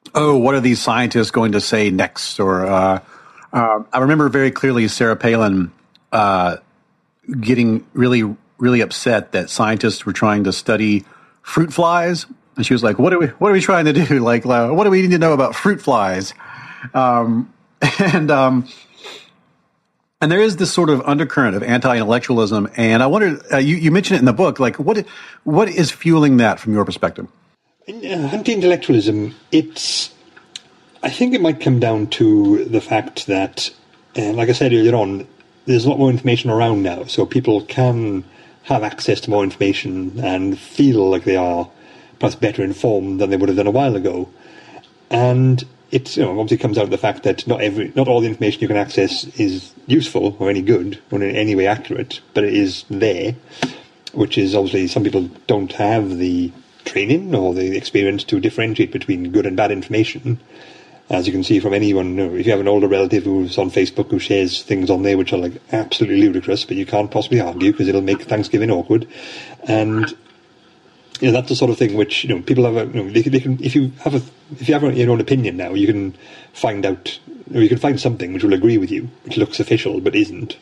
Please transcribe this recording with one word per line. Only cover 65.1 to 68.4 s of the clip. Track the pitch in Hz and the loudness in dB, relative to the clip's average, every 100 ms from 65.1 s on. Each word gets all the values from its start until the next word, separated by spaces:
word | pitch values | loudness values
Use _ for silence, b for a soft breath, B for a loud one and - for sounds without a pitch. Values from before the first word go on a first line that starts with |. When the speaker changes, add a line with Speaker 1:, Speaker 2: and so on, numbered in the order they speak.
| 98 | 0
Speaker 2:
which | 92 | 0
are, | 95 | -2
like, | 90 - - | -4 -10 -6
absolutely | 113 - - 110 98 | -6 -4 -2 0 4
ludicrous, | 104 90 - 101 - | 2 2 -2 -4 -4
but | 95 | -6
you | 95 | -2
can't | 104 104 | -2 -2
possibly | 107 104 120 | -4 0 0
argue | 87 85 95 | -2 0 0
'cause | 104 95 | 2 0
it'll | 98 | 0
make | 95 98 | 0 -2
Thanksgiving | - 104 | -2 -4